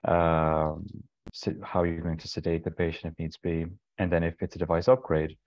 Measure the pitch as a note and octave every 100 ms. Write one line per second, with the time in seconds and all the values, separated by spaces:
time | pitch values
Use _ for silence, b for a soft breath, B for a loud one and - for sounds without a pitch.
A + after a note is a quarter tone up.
0 | - E2+ E2+ D#2+ D#2+ D#2 D#2 D#2 E2 -
1 | - _ - - - D#2+ - F2+ F2 E2
2 | E2 D#2+ - - E2+ E2 E2 E2 E2+ D#2+
3 | E2 D#2 E2 - F2+ E2 E2 F#2+ _ -
4 | F#2 F2 E2+ - F2+ D#2+ F2 E2+ F2 B2+
5 | - D#2+ D#2 -